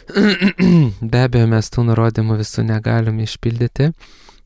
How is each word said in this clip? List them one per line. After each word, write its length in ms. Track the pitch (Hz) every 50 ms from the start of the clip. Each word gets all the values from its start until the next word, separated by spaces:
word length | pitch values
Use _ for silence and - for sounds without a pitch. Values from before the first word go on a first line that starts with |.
| - -
<clears throat> 1000 | - - 208 214 185 180 180 202 - - 185 185 175 170 151 120 101 - 113 113
Be 100 | 120 123
abejo, 260 | 127 131 123 120 113
mes 220 | 113 113 110 107 -
tų 140 | - - 120
nurodymų 560 | 117 113 110 113 113 110 - 110 110 110 107
visų 240 | 107 - - - 113
negalim 560 | 110 110 110 107 117 113 117 113 110 110 110
išpildyti, 720 | 110 107 - - - 120 117 117 123 120 - - 135 156 165 - - - - - - - - - -